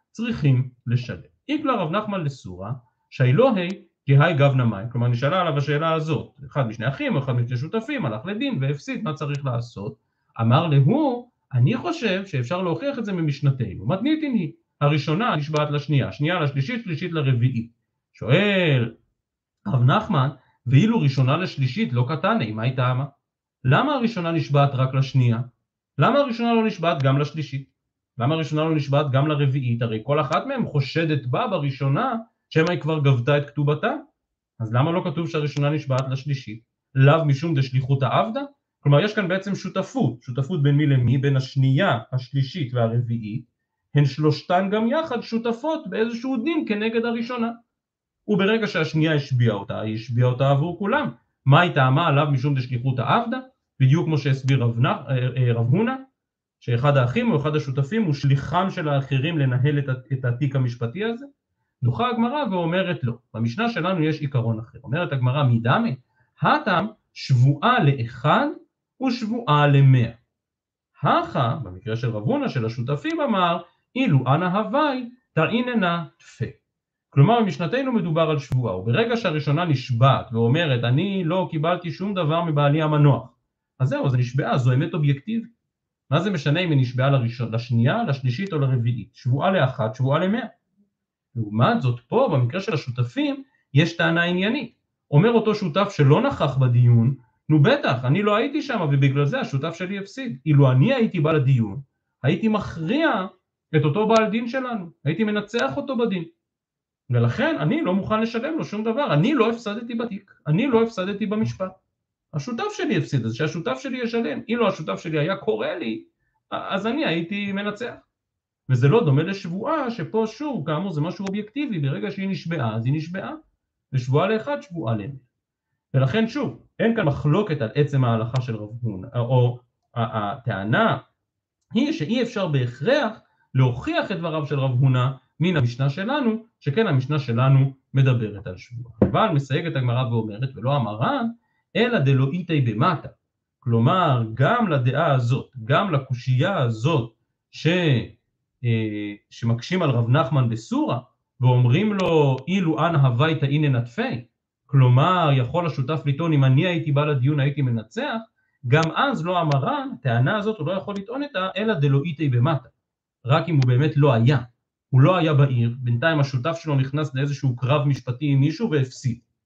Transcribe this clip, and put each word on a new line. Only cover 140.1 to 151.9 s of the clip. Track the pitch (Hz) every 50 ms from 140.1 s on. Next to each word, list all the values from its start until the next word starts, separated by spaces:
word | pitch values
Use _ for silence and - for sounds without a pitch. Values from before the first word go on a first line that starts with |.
| 117 117 107 107 101 104 131 - -
"ולא | 98 101 127 143
אמרן, | 143 117 104 107 110 131 214 285 277 233 233 233 - _ _ _ _ _ _ _
אלא | 185 226 240 240 196
דלא | 139 131 135 131 135 139 175
איתי | 180 180 - 165 147
במטה." | 131 117 104 104 143 185 165 131 - - - _ _ _ _ _ _ _ _ _
כלומר, | _ 123 117 113 113 139 180 190 180 156 131 120 113 110 110
גם | 110 135 165 226 247 233 190
לדעה | 156 135 120 127 127 143 165 160 139
הזאת, | 131 120 117 131 - - - _ 127 110
גם | 107 139 170 202 202 160
לקושייה | 135 - - 123 117 - 131 127 123 147 190 202 175
הזאת, | 139 117 113 110 113 156 170 139 117 - _ _ _ _ _ _ _ _
ש-, | _ - - 151 175 180 175 160 135 113 - - - _ _ _ _ _ _ _ _ _ -
אה, | 120 117 113 110 110 104 104 104 104 104 104 _ _
שמקשים | - - - 117 117 117 - - 175 185 175
על | 143
רב | 123 117 117 110
נחמן | 127 151 160 - 151 135 123 113
בסורה, | 113 110 - - 233 277 302 247 135 120 - _ _ _ _ _ _ _
ואומרים | 127 127 123 123 123 120 120 160 208 214